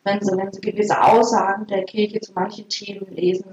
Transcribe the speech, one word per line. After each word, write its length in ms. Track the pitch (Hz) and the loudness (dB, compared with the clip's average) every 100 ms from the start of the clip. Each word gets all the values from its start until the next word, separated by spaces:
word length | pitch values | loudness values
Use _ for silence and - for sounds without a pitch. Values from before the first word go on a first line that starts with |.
wenn 160 | 196 202 | -4 -2
sie, 140 | 196 190 | 0 -2
wenn 140 | 196 | -4
sie 80 | - | -6
gewisse 400 | 214 214 208 - | -6 -2 0 4
Aussagen 640 | - 226 240 196 190 208 208 | 6 6 6 2 0 -2 -2
der 180 | 196 185 | -4 -2
Kirche 340 | 214 208 220 | -2 -2 -2
zu 140 | - | -6
manchen 340 | 180 185 - - | -6 -6 -6 -10
Themen 400 | - 202 196 190 165 | -10 -10 -14 -12 -2
lesen. 300 | 180 185 - | 0 0 -4